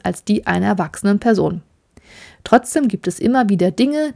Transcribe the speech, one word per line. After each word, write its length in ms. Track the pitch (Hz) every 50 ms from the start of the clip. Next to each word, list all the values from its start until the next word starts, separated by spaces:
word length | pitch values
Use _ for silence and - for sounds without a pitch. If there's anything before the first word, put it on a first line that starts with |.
| -
als 200 | 185 180 - -
die 220 | - 208 - -
einer 200 | - 175 180 185
erwachsenen 520 | 202 208 180 - 156 - - - 202 202 202
Person. 440 | - 233 220 185 156 160 170 170 - _ _ _ _ _ _ - - - - - - - - _ -
Trotzdem 440 | - 220 254 - - - 320 285 220
gibt 180 | 202 - -
es 140 | 180 175 -
immer 280 | - 226 254 262 247 202
wieder 220 | 202 170 175 185
Dinge, 440 | - - 262 277 294 302 302 302 -